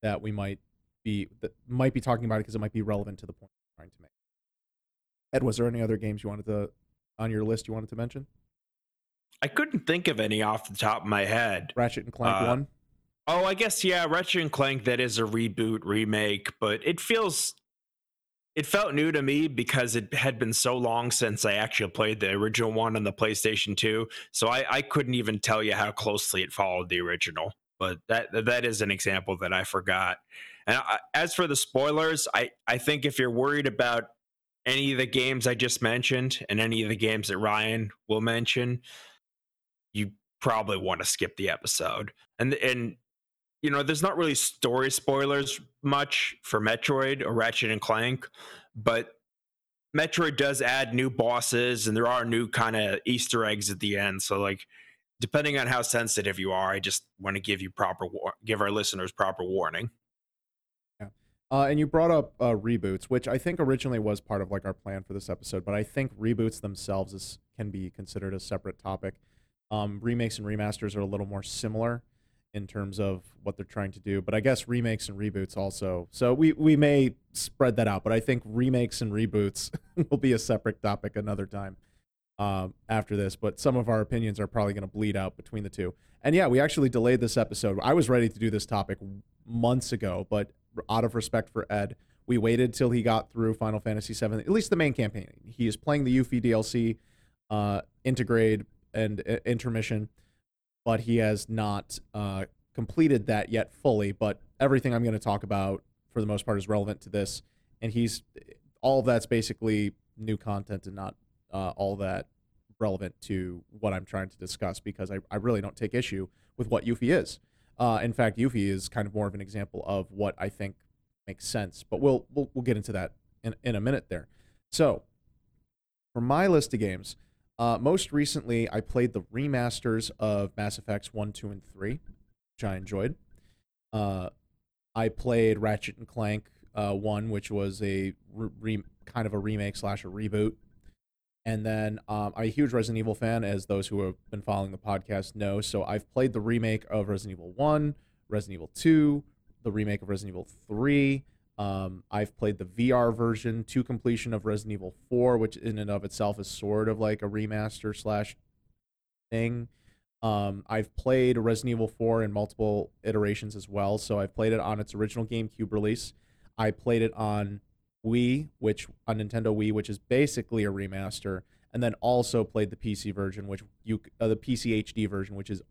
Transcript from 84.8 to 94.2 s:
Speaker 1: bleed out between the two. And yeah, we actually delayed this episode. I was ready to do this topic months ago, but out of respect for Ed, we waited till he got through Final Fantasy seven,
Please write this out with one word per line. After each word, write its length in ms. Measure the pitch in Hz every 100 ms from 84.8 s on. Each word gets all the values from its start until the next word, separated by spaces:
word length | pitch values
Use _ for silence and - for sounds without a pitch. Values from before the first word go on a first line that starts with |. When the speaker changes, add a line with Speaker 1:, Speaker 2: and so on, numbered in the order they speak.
| 95
Speaker 1:
bleed 300 | 104 107 98
out 180 | 95 -
between 280 | - 110
the 60 | 101
two. 240 | - 90 - _ _
And 120 | 135
yeah, 140 | 165 165
we 140 | 123
actually 280 | 151 160 135
delayed 300 | 120 117 123
this 160 | 117 -
episode. 420 | 110 107 110 95
I 100 | 123
was 160 | 165 117
ready 200 | 123 113
to 100 | -
do 100 | 110
this 160 | 104 -
topic 340 | 104 98 98 98 98 - _ -
months 460 | 117 117 127 -
ago, 340 | 117 101 90 98
but 220 | 104 101 _ _ - -
out 140 | 110
of 100 | 113
respect 360 | 117 110 113 -
for 160 | 113 -
Ed, 280 | 104 101 - _ _ -
we 120 | 123
waited 360 | 110 117 127
till 180 | - 123
he 120 | 120
got 260 | 113 110 -
through 260 | - 113 113
Final 260 | 110 107
Fantasy 320 | 110 107 107
seven, 260 | 110